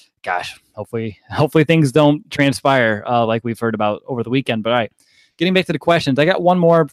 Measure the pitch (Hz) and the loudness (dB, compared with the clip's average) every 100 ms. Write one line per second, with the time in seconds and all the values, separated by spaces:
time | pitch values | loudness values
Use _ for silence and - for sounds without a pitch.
0 | _ _ 98 85 - - _ - 104 117 | _ _ -8 -6 -8 -16 _ -18 -12 -10
1 | 113 - - 95 151 160 151 165 139 147 | -10 -12 -10 -4 0 2 2 2 2 4
2 | 147 147 - - 139 - 139 135 113 104 | 4 2 -4 -2 -2 0 0 2 0 -2
3 | 117 120 113 113 117 113 117 107 104 104 | -2 -2 0 -2 -4 -4 -4 -2 -4 -4
4 | - 123 113 131 135 113 110 120 107 _ | -8 -8 -4 -4 -4 -4 -2 -2 -4 _
5 | _ _ _ - 175 185 175 156 - 170 | _ _ _ -6 -2 0 -2 -2 0 0
6 | 147 131 156 185 175 180 170 165 156 | 0 0 0 0 0 2 4 4 0